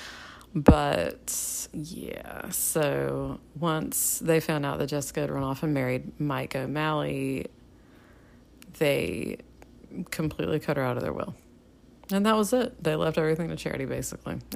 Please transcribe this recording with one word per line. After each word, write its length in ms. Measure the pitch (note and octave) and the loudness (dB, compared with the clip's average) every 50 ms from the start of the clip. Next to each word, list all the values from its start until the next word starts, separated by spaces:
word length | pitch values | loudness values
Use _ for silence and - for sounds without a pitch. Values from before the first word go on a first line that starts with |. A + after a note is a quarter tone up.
| - - - - - - - - - - - | -14 -14 -14 -14 -16 -16 -18 -20 -10 -4 -2
But, 1120 | D#3 C#3+ - D3+ D3 D3 C#3+ - F2+ E2 - - - - - - - - - - - - - | 4 8 8 8 8 6 4 2 2 0 -2 -4 -6 -8 -8 -6 -6 -4 -4 -6 -6 -8 -8
yeah, 760 | - D#3+ D3+ E3+ - - - - - - - - - - - - | -8 -10 -10 -10 -10 -10 -10 -10 -10 -10 -12 -12 -12 -10 -8 -6
so 920 | - - - - - D#3+ D3 C#3+ C#3 C#3 C#3 C3+ C#3 C3+ C3+ C3+ C3+ - - - - C#3+ | -4 -2 -2 0 2 2 2 2 2 0 0 0 0 -2 -2 -4 -6 -8 -10 -12 -6 -2
once 600 | E3 E3 D#3 D#3 - - - - - - - - | 0 0 0 0 0 -2 0 0 0 0 0 0
they 180 | - D#3+ D#3+ D#3+ | 4 4 4 4
found 260 | D#3 - D#3 D3+ C#3+ | 4 2 0 0 0
out 140 | C#3 C#3+ D3+ | 0 0 -2
that 80 | D3 | -2
Jessica 360 | C3+ D3 C#3+ C#3 - - D#3 | 0 -2 -2 -2 -2 -2 -2
had 80 | D3 C#3+ | -2 0
run 120 | D3 C#3 | 0 0
off 220 | C3+ C3+ C3+ - - | -2 -2 -2 0 0
and 100 | D#3 D3 | 0 2
married 380 | C3+ B2+ B2+ B2+ B2+ C#3+ - - - | 2 2 2 0 -2 -2 -6 -4 -2
Mike 340 | D3+ D3 C3+ C3 C3+ - - | 0 0 0 -2 -2 -2 -4
O'Malley, 920 | C3+ C3 C3+ C#3 D3+ D#3 D#3 D#3 D3 D3 D3 C#3+ C3+ C3+ C3+ C3+ C3 - - - - - - - - - - - - - - - - - - - - - - - - - - - - | -4 -2 -2 -2 0 0 0 0 0 0 0 -2 -2 -2 -2 -2 -2 -4 -8 -12 -18 -20 -20 -20 -20 -20 -20 -20 -20 -20 -20 -20 -20 -20 -20 -20 -20 -20 -20 -20 -20 -20 -10 -2 2
they 600 | D#3+ C#3+ C#3 C#3 - E2 E2+ - - - - - - - - - - - - - - - - F#3+ F3+ - | 4 4 4 4 2 0 -2 -2 -4 -4 -6 -8 -12 -18 -20 -20 -20 -20 -20 -20 -20 -12 -10 -10 -8 -6
completely 480 | - - D#3+ D3+ - - F3 E3 D#3 D3 | -4 -2 -2 -2 -2 -2 -2 0 0 0
cut 160 | - - D3 | 0 0 0
her 80 | C#3+ C3 | 0 0
out 120 | B2+ A#2+ | 0 0
of 60 | A#2+ | 0
their 100 | - - | -2 -2
will. 220 | - - - - - - - - - - - - - - - - - - - - | -2 -4 -4 -6 -8 -12 -16 -20 -20 -20 -20 -20 -20 -20 -20 -20 -20 -14 -4 0
And 120 | G3 G3 G3+ | 2 4 4
that 120 | A3 A3 | 6 6
was 160 | A3 G#3 G3 | 4 4 4
it. 300 | B3 B3+ B3 B3+ - - E3+ | 4 2 2 0 -2 -2 0
They 100 | D#3+ D#3 | 0 2
left 240 | D#3 E3+ D#3+ D#3 F3 | 2 2 2 2 4
everything 300 | D#3 D#3 D#3+ D#3+ E3+ E3 | 4 4 2 2 0 -2
to 80 | D#3+ | -4
charity, 280 | D#3 - D#3 - C3 C3+ | -4 -4 -4 -4 -2 -4
basically. 540 | C3 B2+ B2+ - - - - - - - B2+ - - - | -4 -4 -4 -4 -6 -8 -8 -8 -6 -8 -8 -8 -4 -2